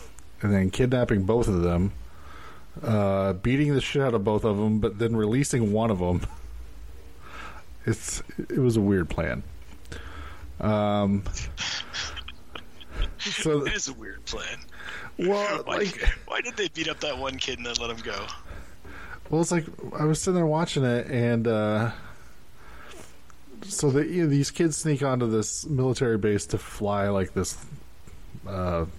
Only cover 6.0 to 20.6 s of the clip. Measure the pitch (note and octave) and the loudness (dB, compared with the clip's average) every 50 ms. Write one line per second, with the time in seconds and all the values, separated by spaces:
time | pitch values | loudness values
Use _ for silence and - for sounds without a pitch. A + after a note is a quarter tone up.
6 | F2+ F2 F2+ F2+ - - - - - - - - - - - - - - - - | 4 4 4 2 2 -2 -6 -8 -10 -10 -10 -10 -12 -12 -12 -12 -12 -12 -12 -14
7 | - - - - - - - - - - - - - - - - - - A2+ - | -14 -14 -14 -14 -14 -14 -12 -12 -12 -12 -12 -12 -14 -14 -12 -6 -2 -2 -2 -2
8 | - - - - - - - - - - - - C3 B2 A2+ A2 G2+ G2+ G2+ F#2+ | -2 -6 -6 -6 -6 -8 -8 -8 -6 -4 0 2 4 4 4 4 4 4 4 4
9 | E2+ D#2 - - E2 D2+ B1 C2+ - - - - - - - - - - - - | 2 0 -2 -2 -2 -2 -2 -4 -6 -10 -12 -12 -14 -14 -14 -14 -12 -12 -12 -12
10 | - - - - - - - - - - - - - G#2+ G#2+ G#2 G#2 G#2 G#2 G#2 | -12 -12 -12 -12 -12 -12 -12 -14 -14 -12 -8 -4 0 0 2 2 2 2 2 2
11 | G2+ G2 G2+ G2 G2 - - - - - - - - - - - - - - - | 4 4 2 2 0 -2 -6 -6 -6 -8 -6 -6 -6 -6 -6 -6 -8 -8 -8 -8
12 | - - - - - - - - - - - - - - - - - - - - | -8 -6 -8 -10 -10 -12 -12 -14 -14 -12 -12 -12 -12 -12 -14 -14 -14 -8 -2 -2
13 | - - - - - G#3 F#3 - - D#3+ D3+ D3 C#3+ A#2+ G#2 G2+ - - C3 A2+ | 0 0 -2 -6 -6 -4 -4 -2 2 2 2 4 2 2 0 -2 -2 -4 -8 -8
14 | A2 G2+ F#2+ - - - - G#2+ F#2 - - - - - - - - - - - | -12 -12 -12 -12 -10 -8 -8 -6 -6 -8 -8 -10 -10 -12 -12 -12 -10 -10 -10 -10
15 | - - - - F3+ F3+ G3+ G3+ G3+ G#3 D#3 D3+ - - - - G#3 F#3+ - - | -10 -10 -6 -2 2 2 2 2 2 0 -2 -2 -2 -2 0 0 0 0 0 2
16 | - - - - - - - A#2+ - A#3+ A#3+ - G3+ D#3+ - D#3+ D#3+ D#3 D3+ - | 2 2 2 2 -2 -4 -4 -4 -4 -4 -4 -2 -2 -2 -2 -4 -4 -4 -4 -4
17 | - D3+ C3+ B2+ C3+ C3+ C3+ B2+ - - B2+ B2 A#2+ A#2+ A#2+ A#2 A#2+ A#2 A#2 A#2 | -4 -4 -4 -2 -4 -4 -4 -2 -4 -4 -4 -4 -4 -2 -2 -2 -2 -2 -4 -4
18 | A2 A#2 G#2 G2 G2+ G2 - - - - - - - - - - - - - - | -4 -4 -4 -4 -4 -6 -8 -10 -10 -10 -10 -10 -12 -12 -14 -14 -14 -14 -14 -12
19 | - - - - - - D#3 D#3+ E3+ - F3+ E3+ D3+ - - - - - - - | -12 -12 -12 -10 -6 0 2 2 4 4 2 2 0 0 -8 -10 -10 -8 -2 2
20 | D3+ D#3 D#3 - - G3 F3+ F3+ E3+ D#3 D3+ D#3 | 4 4 4 4 4 4 4 4 6 4 4 4